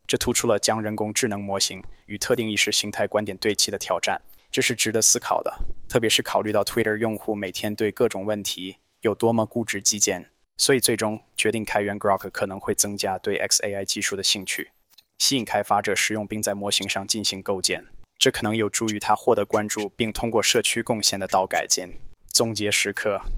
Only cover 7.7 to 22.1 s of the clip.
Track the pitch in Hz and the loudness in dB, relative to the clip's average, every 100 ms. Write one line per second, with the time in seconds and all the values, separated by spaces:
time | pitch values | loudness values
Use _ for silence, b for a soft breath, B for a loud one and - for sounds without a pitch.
7.7 | 104 107 - 117 98 101 104 95 - 92 | 0 0 2 2 2 -2 -2 -4 -6 -8
8.7 | - _ _ 110 101 117 117 110 123 110 | -12 _ _ -2 2 4 4 0 -2 -4
9.7 | 101 - 104 101 90 - _ _ - - | -2 0 2 0 0 -6 _ _ 0 4
10.7 | 135 - 110 110 107 - - 107 113 104 | 4 4 2 0 -4 -6 -2 0 0 0
11.7 | 110 101 101 104 95 98 - 101 98 - | 0 0 2 2 2 0 -4 -4 -4 -2
12.7 | 104 101 101 101 92 107 98 101 - 104 | 0 0 -2 -2 -2 -2 -2 0 0 0
13.7 | 98 98 107 - 98 95 104 92 - - | -4 -4 -2 -2 -2 0 0 -2 -6 -8
14.7 | _ _ - _ - - 139 110 104 - | _ _ -20 _ -2 0 2 0 0 2
15.7 | 104 104 95 - 107 101 107 104 101 101 | 2 2 0 0 -2 -4 -4 -4 -2 -2
16.7 | - 98 101 98 110 101 95 95 95 90 | -2 -2 -4 -2 -2 -2 -4 -4 -2 0
17.7 | 85 - - - - 131 - 107 113 104 | -2 -6 -20 -20 0 2 2 0 0 0
18.7 | - 113 104 - 107 - 113 101 107 104 | 0 -2 -2 0 2 4 2 4 0 0
19.7 | 110 101 - 113 - 117 113 - 120 - | -2 -4 -2 -4 -2 0 2 4 2 2
20.7 | 117 117 110 - 98 95 98 95 85 - | 0 -2 0 0 0 0 0 2 -2 0
21.7 | - 90 - - | -2 -2 -10 -12